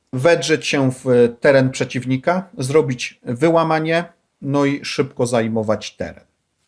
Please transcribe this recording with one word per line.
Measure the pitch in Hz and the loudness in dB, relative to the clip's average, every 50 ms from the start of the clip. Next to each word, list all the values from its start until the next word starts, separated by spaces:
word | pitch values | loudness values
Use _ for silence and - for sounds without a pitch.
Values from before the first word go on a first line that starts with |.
| _ _ - | _ _ -4
wedrzeć | 127 131 170 170 160 - - 156 143 - - | 0 2 2 2 2 2 0 -2 -2 0 -2
się | - 147 135 131 | 0 0 0 0
w | 127 - - 131 123 120 120 117 117 - | -2 -2 0 2 4 4 4 4 2 2
teren | - 147 135 135 131 131 | 2 4 4 4 4 2
przeciwnika, | 131 - 135 135 - 131 117 127 131 131 - 170 175 185 185 - - - | 0 -4 -6 -6 -6 -6 -4 -4 -4 -2 0 -2 -2 -2 -4 -8 -10 -8
zrobić | 135 127 139 160 151 131 123 127 - - - _ - | -4 0 2 2 2 2 -2 -6 -8 -10 -12 _ -10
wyłamanie, | - 123 117 147 170 165 165 160 160 160 156 156 160 165 170 170 170 _ _ _ _ _ _ | -8 -4 0 2 2 4 2 2 2 0 -2 0 0 -2 -2 -2 -4 _ _ _ _ _ _
no | - 139 139 143 143 | -6 -4 0 0 0
i | 139 143 143 - | 0 -2 -4 -6
szybko | - - - 139 131 - - 127 117 | -6 -4 -4 -4 -4 -4 -4 -2 0
zajmować | 127 120 113 113 110 113 107 107 107 107 - - - | 0 0 0 0 -2 -2 -2 -2 -2 -4 -6 -10 -12
teren. | - 85 82 80 - - _ _ _ _ _ _ _ _ | -12 -12 -12 -14 -16 -20 _ _ _ _ _ _ _ _